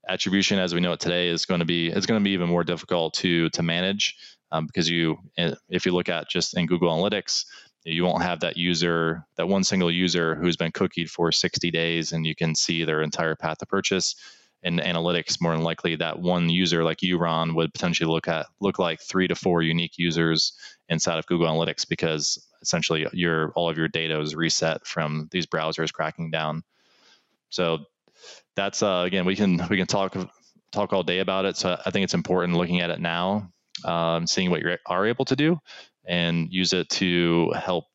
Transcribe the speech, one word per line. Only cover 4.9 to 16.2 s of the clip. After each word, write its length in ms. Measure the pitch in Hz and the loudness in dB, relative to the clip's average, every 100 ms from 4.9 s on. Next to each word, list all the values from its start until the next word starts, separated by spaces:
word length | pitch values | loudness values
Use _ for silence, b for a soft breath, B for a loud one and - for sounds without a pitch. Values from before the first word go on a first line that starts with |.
| 85 82 76 - - 87 60 _ | 2 0 0 -6 -2 -2 -2 _
if 160 | 90 | -2
you 80 | 95 | 0
look 160 | 90 87 | 0 0
at 220 | 85 - | -4 -2
just 260 | 90 82 90 | -4 -2 -2
in 100 | 82 | 0
Google 260 | 87 87 | 2 2
Analytics, 540 | 82 98 101 - - - B B _ | 2 2 0 -2 -4 -4 B B _
you 200 | 82 80 | -6 0
won't 180 | 90 78 | 2 2
have 180 | 87 85 | 0 -2
that 160 | 85 - | -4 -2
user, 680 | 87 85 87 82 82 80 - - | 0 2 2 2 0 -2 -8 -4
that 120 | 87 | 2
one 160 | 98 | 2
single 260 | 92 95 87 | 2 2 2
user 460 | 85 90 87 82 76 | 2 2 2 0 2
who's 200 | 87 82 | 0 0
been 140 | 85 | -2
cookied 380 | - 95 - 80 | 0 -2 -2 -8
for 240 | - 85 | 0 2
sixty 400 | 82 90 - 87 | 2 0 -2 -2
days, 400 | 82 82 85 78 | 0 0 0 -2
and 120 | 82 | -2
you 120 | 78 78 | -2 0
can 180 | 82 | 0
see 300 | 78 - 82 | 0 0 0
their 180 | 80 78 | 0 0
entire 320 | 78 - 82 | 0 0 -2
path 240 | 78 80 78 | -2 -4 -6
to 80 | - | -4
purchase. 480 | 98 - 95 - - B B B B | -2 0 0 0 -6 B B B B
In 160 | 90 85 | -2 -2
analytics, 600 | 78 85 85 85 - - | 0 0 0 0 -2 -2
more 140 | 85 | 0
than 100 | 80 | 2
likely, 320 | 82 82 87 80 | 0 -2 -4 -2
that 240 | 82 - | -4 -2